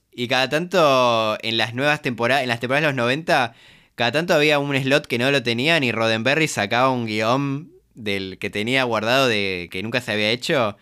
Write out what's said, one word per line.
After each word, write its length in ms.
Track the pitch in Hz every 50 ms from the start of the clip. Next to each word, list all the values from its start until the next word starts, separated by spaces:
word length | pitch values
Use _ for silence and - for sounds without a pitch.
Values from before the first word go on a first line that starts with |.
| _ _
y 160 | - - 123 113
cada 200 | 135 127 131 123
tanto 880 | 147 156 175 175 190 185 160 143 135 127 123 120 117 113 110 107 107 - -
en 140 | 113 113 113
las 180 | 110 113 117
nuevas 260 | 127 139 147 151 147
temporadas, 400 | - 139 120 107 117 120 131 143 127
en 60 | 123
las 100 | 117 117
temporadas 240 | 127 120 135 147 160
de 40 | 147
los 80 | 135
noventa, 580 | 131 117 120 131 156 165 - 170 139 123 117 - - - - - - _ _ _
cada 160 | - 117 120 113
tanto 200 | 151 170 175 180
había 240 | 151 147 151 147 143
un 180 | 143 143 139
slot 300 | 135 135 131 139 151 151
que 140 | - 127 117
no 100 | 123 135
lo 140 | 143 139 120
tenían 400 | 120 117 117 131 160 170 160 135
y 80 | 120
Roddenberry 560 | 107 113 113 113 110 110 113 131 143 160 160 143
sacaba 420 | - 117 104 98 117 120 131 135
un 140 | 127 123 117
guión 680 | 110 107 107 110 113 127 139 143 139 135 139 165 294 349 - _ _ _
del 440 | - 110 104 98 98 95 95 92 -
que 100 | - 98
tenía 360 | 90 104 107 120 131 135 131
guardado 420 | 120 110 107 110 113 127 135 135 123
de 400 | 110 104 98 95 92 87 87 85
que 140 | - 92 101
nunca 160 | 113 120 123
se 140 | - 123 104
había 180 | 104 104 107
hecho 460 | 117 120 - - 165 135 113 104 101 _